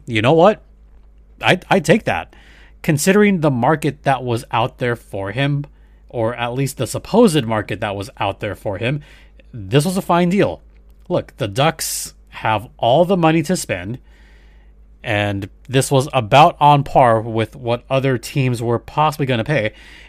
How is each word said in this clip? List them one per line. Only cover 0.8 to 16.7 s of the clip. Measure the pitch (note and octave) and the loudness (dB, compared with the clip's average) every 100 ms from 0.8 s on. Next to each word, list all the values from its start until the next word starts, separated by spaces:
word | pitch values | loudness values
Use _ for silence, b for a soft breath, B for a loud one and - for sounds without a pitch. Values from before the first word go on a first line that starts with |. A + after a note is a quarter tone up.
| - - - _ _ - | -20 -20 -20 _ _ -4
I, | A2+ F3+ - | 0 0 2
I | F#3 | 0
take | - - - | 2 2 2
that. | E2+ - - b b b b | -4 -6 -18 b b b b
Considering | - D3 F#3 G#3 G#3 F#3 | -2 0 2 4 4 2
the | D3+ | 0
market | B2 B2+ D#3 D3+ - | 0 0 0 -2 -4
that | C#3+ B2+ | -2 -2
was | B2+ A2+ - | -2 -6 -4
out | A#2 B2 - | -4 -4 -4
there | B2 A#2+ | -6 -6
for | - G2 G2 | -8 -10 -8
him, | A#2 C#3+ C#3+ C#3+ _ _ _ - | -4 -2 -4 -6 _ _ _ -12
or | B2 A2+ A#2+ | -4 -4 -2
at | A#2+ | -6
least | B2 C#3 - | -4 -4 -4
the | A2+ | -8
supposed | A#2+ - G#3+ A#3 D3+ A2+ | -8 -2 4 4 4 0
market | G#2+ G2 G2+ | -4 -4 -6
that | G#2+ G2+ | -6 -6
was | G2 - | -10 -6
out | G#2 - | -6 -4
there | G2 - | -8 -8
for | G#2+ G2+ | -8 -6
him, | A#2 D3+ b b b b - | -4 -6 b b b b -20
this | A#2 F#2+ C#3 E3+ | -16 -2 0 0
was | F#3 | -4
a | |
fine | - F3 F3 | 0 0 2
deal. | G3 A2+ D#2+ - - - - - | 2 0 -2 -14 -20 -20 -20 -6
Look, | E3 - - | -6 -6 -8
the | A2 | -6
Ducks | G#2 D#3 D#3 - - - - - | -2 -2 -2 -8 -10 -12 -16 -20
have | - A#2 G#2+ B2 - | -6 -2 -2 -4 -4
all | A#2 C#3+ F3 | 2 2 2
the | F#3+ | 2
money | D#3+ E3 | 2 2
to | D#3+ F3+ | 0 -4
spend, | - F#2+ F#2 C3 - b b b b b b b - - | -4 -8 -8 -12 -14 b b b b b b b -20 -14
and | - G#2 G#2 G2 G2 _ - | -4 -2 -2 -4 -10 _ -4
this | C3 - | -2 2
was | C3+ B2 | 0 0
about | C3 G#2 C#3 E3 - | -2 4 6 6 6
on | D3 | 4